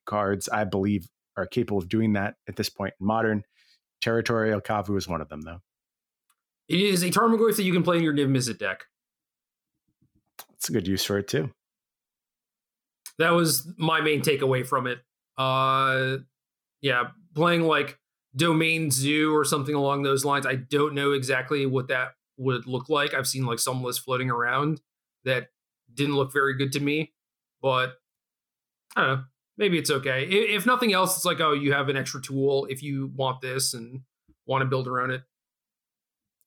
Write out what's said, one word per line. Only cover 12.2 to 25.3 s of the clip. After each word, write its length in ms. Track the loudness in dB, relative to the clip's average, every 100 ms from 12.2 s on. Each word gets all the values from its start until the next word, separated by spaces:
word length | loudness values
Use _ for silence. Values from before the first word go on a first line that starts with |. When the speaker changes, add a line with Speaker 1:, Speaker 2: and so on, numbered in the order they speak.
| _ _ _ _ _ _ _ _ -14 0
Speaker 2:
That 120 | 2
was 380 | 4 4 0 -4 -4
my 240 | 0 2
main 220 | 2 2
takeaway 440 | 2 2 2 0 0
from 200 | -2 -2
it. 120 | -6 _ _ _ -4
Uh, 840 | 0 2 2 2 2 2 0 -4 -8 _ _ _ _ _
yeah, 240 | 0 0 -2 -8 _
playing, 280 | 0 2 4
like, 360 | 4 2 0 -8 _ _ _
Domain 560 | 0 2 4 2 0 -2
Zoo 440 | 0 0 2 2
or 100 | 2
something 300 | 2 0 0
along 280 | 0 0 0
those 220 | 0 0
lines, 220 | 0 0 0
I 80 | -4
don't 380 | -2 0 0
know 180 | 0 0
exactly 540 | 0 0 -2 -2 0 0
what 220 | 0 -2
that 240 | -4 -4 -10 _ -6
would 280 | -4 -4 -4
look 220 | -8 -2
like. 240 | -2 0
I've 140 | -2 -4
seen, 180 | -4
like, 140 | -2 -2
some 240 | -2 -4
lists 200 | -4 -6
floating 280 | -4 -4 -2
around 500 | -2 0 0 0 -4 _ _ _ _
that 240 | -2